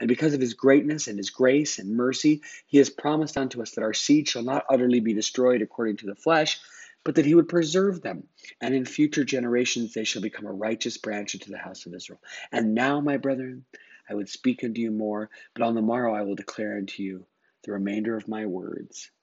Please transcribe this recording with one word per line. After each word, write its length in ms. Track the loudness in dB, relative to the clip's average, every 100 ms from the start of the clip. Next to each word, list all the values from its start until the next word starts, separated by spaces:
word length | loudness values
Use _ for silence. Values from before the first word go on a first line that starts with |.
And 80 | 0
because 260 | 2 2
of 60 | 2
his 140 | 0
greatness 520 | 4 6 8 6 -2 -6
and 100 | -6
his 140 | -8
grace 480 | 2 4 4 0 -4
and 180 | -4 0
mercy, 460 | 0 2 2 2 -4 -20 _
he 120 | 6
has 120 | 6
promised 460 | 2 -2 0 -2 -4
unto 260 | -4 -6
us 100 | -8
that 120 | -4
our 100 | -2
seed 340 | 0 4 4 4
shall 140 | -4
not 240 | -2 -2 0
utterly 300 | 0 4 4
be 160 | 2
destroyed 480 | 0 -2 2 4 4
according 360 | 0 -4 -4 -4
to 80 | -8
the 100 | -4
flesh, 440 | 0 2 2 -4 -10 -20 -20 _
but 120 | 0 2
that 100 | 6
he 100 | 6
would 120 | 6
preserve 540 | 2 2 2 0 -2
them. 260 | -8 -10 -14 _ -20 -8
And 140 | -2
in 100 | 0
future 400 | -2 0 2 2
generations 680 | 0 0 2 2 2 -2 -4
they 80 | -4
shall 200 | -4 -4
become 240 | -6 -8 -10
a 60 |
righteous 460 | -6 -4 -2 -4 -6
branch 380 | -6 -6 -6 -10
unto 160 | -12
the 60 | -14
house 280 | -14 -14 -14
of 80 |
Israel. 260 | -14 -16 -20 -18 -18 -6
And 240 | 0 2
now, 260 | 2 2 2
my 160 | 0 0
brethren, 480 | 0 -2 -6 -12 -18 -20 -20 -20 -10
I 40 |
would 140 | -8 -8
speak 360 | -2 -2 -2
unto 160 | -4 -4
you 100 | -2
more, 400 | -2 -2 -4 -8 -14 -16
but 80 | -4
on 140 | 0 2
the 60 |
morrow 320 | 0 2 0
I 80 | 0
will 140 | -2 -6
declare 400 | -8 -8 -6 -6
unto 280 | -8 -8
you 220 | -8 -10 -16 _ _ _
the 100 | -8
remainder 440 | -4 -2 -2 -2 -4
of 100 | -6
my 200 | -6 -4
words. 640 | -6 -8 -10 -12 -18 -20 _